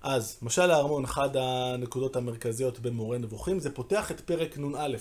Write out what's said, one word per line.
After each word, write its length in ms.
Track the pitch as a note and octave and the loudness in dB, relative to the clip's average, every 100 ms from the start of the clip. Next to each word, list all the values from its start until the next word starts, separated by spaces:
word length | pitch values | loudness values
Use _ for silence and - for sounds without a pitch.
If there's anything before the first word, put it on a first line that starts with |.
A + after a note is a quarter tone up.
אז, 360 | C#3 C3+ G#2+ - | 2 0 0 -6
משל 280 | A#2 F3+ F3+ | -2 4 6
הארמון, 340 | D#3+ C#3+ D3 | 6 6 2
אחד 320 | C3 - C#3 C3+ | 0 0 2 2
הנקודות 800 | B2+ B2+ B2+ B2+ B2 B2+ C3 B2+ | 0 0 0 -2 -4 -2 0 0
המרכזיות 640 | A#2+ A#2 A#2+ A2+ C3 A#2+ | -2 -4 -4 0 -2 0
במורה 400 | A#2+ A#2 A2 B2 | -4 -2 -2 -2
נבוכים, 420 | A2+ G#2+ F3 F#3+ | -4 -4 -2 0
זה 140 | C#3+ | -2
פותח 360 | C#3 B2 G3+ G#3 | -6 0 0 0
את 100 | E3 | -6
פרק 380 | - E3+ D#3+ C#3+ | -2 0 0 -2
נ"א, 300 | C#3+ C#3+ D3 A2+ | -4 -2 -2 -4